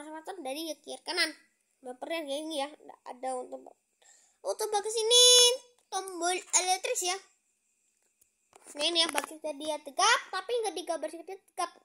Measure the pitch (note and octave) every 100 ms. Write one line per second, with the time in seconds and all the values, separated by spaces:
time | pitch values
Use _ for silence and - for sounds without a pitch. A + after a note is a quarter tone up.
0 | D4+ D#4 D#4 F#4+ C4 C#4+ E4 D4 - C4
1 | - F4 D#4+ D4+ _ _ _ _ B3 B3+
2 | C#4+ E4 D4 C#4 D#4 D#4 C#4+ D4+ C#4+ -
3 | - B3+ C4 B3+ C4 C4 B3+ - _ _
4 | _ _ _ _ - G4+ A4 G#4 G4+ A4+
5 | A4 A#4+ B4 B4 B4 B4+ - _ - G4
6 | G4 F4+ E4+ F#4 - - F#4 F#4 A#4+ B4
7 | F4+ F#4+ - _ _ _ _ _ _ _
8 | _ _ _ _ _ - - C#4+ D#4 E4+
9 | E4 D4 - D#4 D#4 C#4+ D#4 D4+ D4 C4+
10 | G4 C5 - F#4+ F#4+ A#4+ G#4+ E4 D#4+ D#4+
11 | D#4 E4 E4 F#4+ _ - F4 -